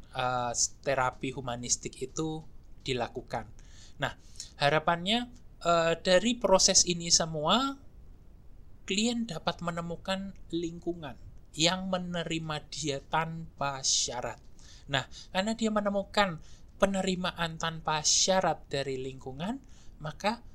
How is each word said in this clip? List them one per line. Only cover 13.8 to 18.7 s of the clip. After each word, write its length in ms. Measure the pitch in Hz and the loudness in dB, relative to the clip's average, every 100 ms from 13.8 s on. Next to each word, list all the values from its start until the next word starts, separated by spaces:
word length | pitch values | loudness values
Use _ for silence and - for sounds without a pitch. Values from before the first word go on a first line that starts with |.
syarat. 560 | 135 - - 123 123 110 - - - - - | 2 2 2 -2 -6 -6 -14 -18 -18 -16 -2
Nah, 160 | 139 - - - | 0 0 -8 -4
karena 240 | 185 208 | 0 0
dia 160 | 226 220 | 2 2
menemukan 720 | 214 202 202 196 208 196 156 - - - - | 2 2 0 2 4 4 2 -10 -16 -16 0
penerimaan 760 | 196 190 190 180 180 - 165 160 | 2 4 2 0 0 -2 -2 -2
tanpa 460 | 165 160 160 156 | -4 -4 -2 2
syarat 640 | - - - 185 170 151 | 4 4 6 6 4 0
dari 320 | - | -2